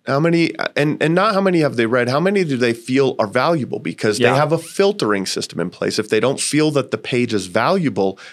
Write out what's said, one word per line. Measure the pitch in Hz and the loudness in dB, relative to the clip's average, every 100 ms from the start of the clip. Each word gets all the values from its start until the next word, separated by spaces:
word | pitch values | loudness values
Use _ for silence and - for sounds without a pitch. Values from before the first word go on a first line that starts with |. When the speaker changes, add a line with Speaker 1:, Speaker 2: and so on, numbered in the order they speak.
| - | -2
Speaker 1:
How | 139 | 0
many, | 165 170 165 - - - | 2 2 0 -2 -4 0
and, | 147 - | 0 0
and | 156 | 0
not | 175 214 | 2 2
how | 196 | 2
many | 190 175 | 2 2
have | 143 120 | 0 0
they | 113 | 0
read, | 123 120 | 2 0
how | 143 | 0
many | 185 202 | 2 0
do | 165 127 | 0 0
they | 123 | 0
feel | 120 - 131 135 - | 0 -2 2 2 0
are | 107 | 0
valuable? | 117 147 165 120 - | 0 2 0 -2 -6
Because | 80 - 110 104 | -8 -2 -2 2
Speaker 2:
Yeah. | 120 | 2
Speaker 1:
they | 135 | 4
have | 147 | 2
a | 160 | 0
filtering | - - 196 208 113 98 92 | -2 0 0 2 0 0 -2
system | - - - | -6 -6 -6
in | 87 | -6
place. | - 101 95 | -4 -4 -2
If | 104 | 0
they | 110 | 2
don't | 123 135 | 2 0
feel | - 147 151 | -2 0 2
that | 139 127 | 0 -2
the | - | -6
page | - 123 120 | -4 -2 0
is | 104 90 | -2 -2
valuable, | 101 131 190 143 98 98 92 - | 0 0 0 0 0 -2 -2 -14